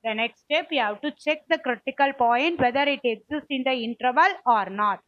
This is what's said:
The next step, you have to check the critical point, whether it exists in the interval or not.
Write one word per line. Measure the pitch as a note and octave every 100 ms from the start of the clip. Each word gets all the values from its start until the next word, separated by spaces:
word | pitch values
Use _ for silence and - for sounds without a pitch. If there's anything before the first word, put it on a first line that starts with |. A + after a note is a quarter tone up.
The | A3+
next | A3 A3+ -
step, | _ D4+ F4+
you | D4
have | G#3+ G#3
to | D4
check | C#4+ - D4+ _
the | D#4+
critical | D4+ A#3 - C4 C#4 C#4
point, | A#3 A#3+ D4+ E4+
whether | B3 B3+
it | C#4+ C#4
exists | B3 A3 _ D4 C#4+
in | C4+ C4
the |
interval | C4 A3+ A#3 B3+ B3+ F4+ G4 -
or | A3+ F#3+
not. | G3 G#3 F#3+